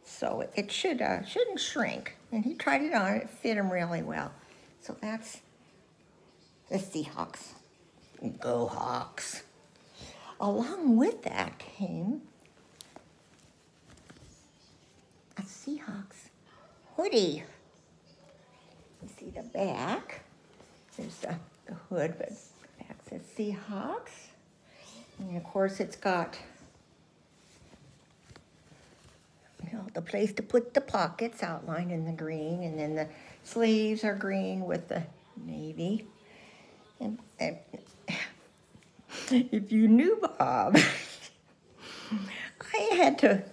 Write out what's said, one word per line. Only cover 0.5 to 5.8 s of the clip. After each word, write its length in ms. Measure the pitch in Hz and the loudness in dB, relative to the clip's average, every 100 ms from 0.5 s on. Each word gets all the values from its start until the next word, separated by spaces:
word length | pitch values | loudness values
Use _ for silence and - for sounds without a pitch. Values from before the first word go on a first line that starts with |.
| - | -4
it 160 | 196 | -4
should, 320 | - 381 247 | -2 0 0
uh, 200 | 214 - | 0 0
shouldn't 360 | 196 403 480 349 | -2 0 0 0
shrink. 580 | - 294 214 - - - - | -4 0 -2 -2 -10 -14 -6
And 120 | 226 | -2
he 120 | 226 - | -2 0
tried 260 | 294 277 | 2 2
it 140 | 302 254 | 2 2
on. 180 | 190 | 2
It 160 | 214 - | 0 -4
fit 280 | - - 214 | -4 -2 0
him 140 | 190 | 0
really 300 | 180 170 165 | 0 0 -2
well. 300 | 156 156 143 139 - - - - | -4 -6 -6 -10 -20 -20 -20 -16
So 160 | - - | -14 -8
that's 420 | 214 220 220 - - _ - - | -6 -8 -10 -16 -20 _ -20 -20